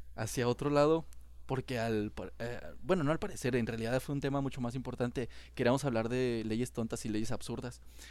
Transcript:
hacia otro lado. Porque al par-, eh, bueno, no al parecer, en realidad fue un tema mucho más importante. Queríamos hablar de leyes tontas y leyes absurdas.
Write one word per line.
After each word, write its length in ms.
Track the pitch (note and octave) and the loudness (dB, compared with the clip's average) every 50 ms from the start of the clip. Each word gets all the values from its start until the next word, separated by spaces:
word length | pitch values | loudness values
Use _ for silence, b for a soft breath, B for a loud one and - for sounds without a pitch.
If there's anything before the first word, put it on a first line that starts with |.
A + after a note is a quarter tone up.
| - - - | -12 -10 -6
hacia 320 | - A2+ A2 - C3 A#2+ A#2+ | -4 -4 -2 0 2 2 2
otro 240 | B2 - C3+ D3 | 2 2 2 4
lado. 340 | C#3+ C#3+ D3 D3+ D#3+ E3 D#3+ - - - - - - - - | 6 6 8 8 6 4 2 -2 -10 -14 -14 -14 -14 -12 -4
Porque 340 | - C#3 C3 B2+ - C3 A2+ | -2 -2 -2 -2 -2 -2 0
al 320 | A2+ A#2 A2+ G#2+ G#2 G#2+ | 2 2 2 2 0 -2
par-, 200 | - - F#2 - - - | -4 -6 -8 -8 -8 -6
eh, 220 | A#2 A#2 A#2+ - - E2 - - | -6 -6 -6 -8 -8 -10 -10 -6
bueno, 220 | - C3+ F#3 F#3 D3 | 0 2 2 4 4
no 80 | C#3 | 2
al 80 | D#3 D#3+ | 2 0
parecer, 380 | - G3 F#3 - - B2+ A#2+ B2 | -2 -4 -4 -2 0 2 4 4
en 100 | A#2 A2 | 2 2
realidad 320 | A2+ A2 A2+ A2+ B2 C3 | 0 -2 0 0 0 0
fue 160 | - - C#3+ | 0 0 -2
un 60 | C#3+ | -2
tema 180 | C3+ C#3 C3+ C#3 | 0 0 0 0
mucho 220 | C#3 C3+ - C#3 | 0 -2 -2 -2
más 120 | B2 A#2 A#2 | -4 -2 -2
importante. 540 | C3+ B2 C3+ B2 - B2+ B2 - C3+ A#2+ b b b b b - | -4 -6 -6 -2 -2 -2 0 0 -2 -4 b b b b b -2
Queríamos 300 | - A#2+ A#2+ C3 C3+ C3+ | 2 4 4 4 4 4
hablar 240 | C#3+ A#2 A2+ A2 A2+ | 2 2 2 2 2
de 360 | B2 B2+ B2+ B2 A#2+ A2+ A2 | 2 2 2 2 0 0 0
leyes 260 | A2 G#2+ A#2 B2 B2 | 0 0 0 0 0
tontas 320 | - - A2+ A2+ - A#2 - | -2 -2 -2 -2 -4 -4 -2
y 40 | A#2 | -2
leyes 220 | G#2 G#2+ G#2+ G#2 A#2 | 0 2 2 0 0
absurdas. 480 | G#2 - - A#2 - - A#2+ A#2+ - b b b b b b | -2 -2 -4 -6 -6 -6 -8 -10 -12 b b b b b b